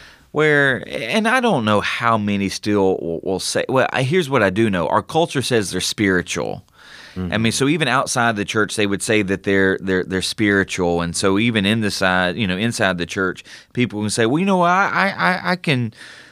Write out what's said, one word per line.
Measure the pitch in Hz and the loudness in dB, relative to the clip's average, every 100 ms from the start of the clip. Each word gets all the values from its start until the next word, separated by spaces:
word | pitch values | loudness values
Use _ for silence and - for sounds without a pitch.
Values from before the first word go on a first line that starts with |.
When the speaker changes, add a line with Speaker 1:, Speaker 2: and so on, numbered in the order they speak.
| - - _ | -14 -20 _
Speaker 1:
Where, | 147 156 147 139 117 - | 0 2 4 2 0 -4
and | - 113 208 220 | -8 -4 -2 0
I | 262 | 0
don't | 240 160 | 2 2
know | 107 104 | 2 2
how | - - 120 113 | 0 -2 0 2
many | 104 101 95 | 0 0 -2
still | - 110 104 95 92 | -2 0 2 2 0
will, | 82 85 | -2 -6
will | - 92 | -4 -4
say, | - - - | -2 -4 0
well, | 127 117 | 0 0
I, | - | 0
here's | 131 180 139 | 0 0 0
what | 135 | 2
I | 98 | 2
do | 92 113 | 4 2
know. | 92 80 | 2 0
Our | 104 | 0
culture | - 160 165 143 | 0 -2 0 -2
says | 117 123 90 | 0 0 0
they're | 90 | -4
spiritual. | - - 101 90 85 - 55 50 - _ - - - 90 | -4 0 2 2 0 -6 -6 -8 -14 _ -20 -20 -14 -8
Speaker 2:
Mm-hmm. | 90 | -4
Speaker 1:
I | 107 | 0
mean, | 113 | 0
so | - 135 | 2 0
even | 165 143 | 2 0
outside | 127 - 131 117 104 | 0 0 0 0 0
the | |
church, | 98 113 104 - | -2 0 0 0
they | 104 | 0
would | 98 | 0
say | - 110 | 2 2
that | 98 95 | 2 -2
they're, | - 98 95 95 | 2 4 4 2
they're, | 95 92 | 0 -2
they're | - 92 | 0 -4
spiritual. | - - 107 101 92 - 87 85 | -4 -2 2 2 0 0 0 0
And | 85 - | -2 -2
so | 101 98 | 0 2
even | 120 113 98 | 2 0 0
in | 113 | 0
the | 104 | -2
side, | - 95 92 90 90 | 0 0 2 0 -2
you | 101 | -2
know, | 92 | -2
inside | 117 110 101 90 | -2 0 0 0
the | 85 | -4
church, | 98 92 - - - - | -2 -2 -4 -14 -20 -8
people | - 123 104 | -2 -2 -2
can | 107 | -4
say, | 95 113 | 0 2
"Well, | 151 | 2
you | 196 | 2
know, | 185 | 2
I, | 175 180 196 | 2 2 0
I, | 170 190 | 0 -2
I, | - 175 180 175 | 0 0 0 -2
I | 180 | -4
can | 180 131 117 - - - - | 0 -2 -2 -8 -20 -20 -20